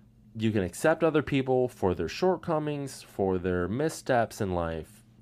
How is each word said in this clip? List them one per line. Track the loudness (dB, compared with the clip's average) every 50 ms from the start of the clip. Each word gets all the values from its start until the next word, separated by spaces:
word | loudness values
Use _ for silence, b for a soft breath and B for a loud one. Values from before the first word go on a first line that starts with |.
| b b -20 -20 -20 -16 -6
You | -2 0 2
can | 2 2
accept | 0 -2 -2 0 2 2 2 4
other | 2 2 2 2
people | 0 2 0 0 2 2 2 2 2 0
for | -2 0 0 0 0
their | 0 -2 -4
shortcomings, | -2 0 0 2 2 0 -2 -2 -2 -2 -2 -2 -4 -6 -6 -8 -10 -14
for | -18 -10 -4 -2 0 2 2
their | 2 0 0 0 0 0 0
missteps | -2 -2 -2 -2 -4 -4 -2 0 2 2 2 0 -2 -4
in | -2 -2 0
life, | 0 -2 -2 -4 -6 -8 -12 -16 -20 -20 -20 -20 -20